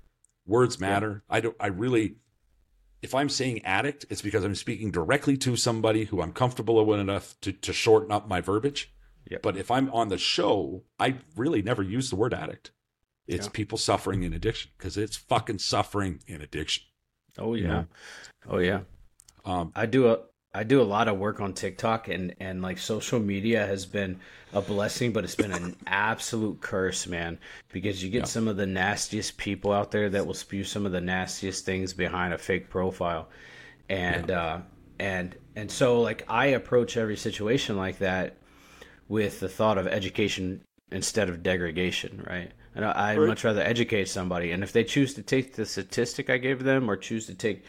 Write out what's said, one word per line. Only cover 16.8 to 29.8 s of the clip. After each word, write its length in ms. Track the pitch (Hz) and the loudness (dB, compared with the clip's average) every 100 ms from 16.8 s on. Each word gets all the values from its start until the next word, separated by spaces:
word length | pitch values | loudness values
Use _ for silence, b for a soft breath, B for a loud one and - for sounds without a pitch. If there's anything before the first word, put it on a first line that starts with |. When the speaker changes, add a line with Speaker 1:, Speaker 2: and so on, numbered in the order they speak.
| - _ _ _ _ - | -6 _ _ _ _ -8
Speaker 2:
Oh, 160 | 110 | -4
Speaker 1:
You 80 | 117 | -2
Speaker 2:
yeah. 40 | 90 | 0
Speaker 1:
know? 180 | - 85 B B B B - - | 0 -2 B B B B -20 -6
Speaker 2:
Oh, 100 | 95 | 0
yeah. 220 | 90 98 95 - - _ - _ | 2 0 -4 -16 -20 _ -20 _
Speaker 1:
Um, 280 | 98 90 82 - | -6 -4 -4 -2
Speaker 2:
I 80 | 110 | 2
do 220 | 127 120 | 6 6
a, 120 | 113 - _ _ | 6 0 _ _
I 80 | 98 | -8
do 160 | 110 135 | 4 6
a 40 | |
lot 220 | 107 101 113 | 6 4 2
of 100 | 98 | 2
work 200 | 104 104 | -2 -2
on 120 | 101 | -4
TikTok, 560 | 92 98 95 117 113 - | -4 -6 -2 0 0 -2
and, 260 | 87 90 - | -4 -4 -6
and, 220 | 95 92 | -8 -6
like, 160 | 92 90 | -6 -6
social 420 | - 110 - 123 | -4 -4 0 0
media 460 | 104 98 110 113 101 | 0 0 2 2 2
has 180 | 98 | -2
been 360 | 92 104 95 92 B B B | -4 -4 -4 -6 B B B
a 80 | 101 | -4
blessing, 500 | 95 101 107 - 120 | 0 0 0 0 0
but 100 | 107 | 0
it's 120 | 90 | -4
been 180 | - 104 | -4 -2
an 240 | 90 87 90 | -2 -6 -8
<laughs> 60 | - | -2
absolute 760 | 98 107 113 - 113 107 78 | 2 2 -2 -4 -2 -2 -4
curse, 440 | - 101 92 90 92 | -4 -2 0 -2 -6
man, 320 | 85 85 82 B B - | -6 -6 -8 B B -12
because 320 | 95 101 92 | -6 -4 -4
you 60 | 92 | -2
get 120 | 117 | -2
Speaker 1:
Yeah. 40 | |
Speaker 2:
some 240 | - 117 110 | -2 0 0
of 80 | 101 | 0
the 80 | 95 | -2
nastiest 680 | 92 92 104 - 104 - - | 2 2 2 -2 -4 -6 -6
people 340 | 104 98 101 | -4 -2 2
out 200 | 101 | 2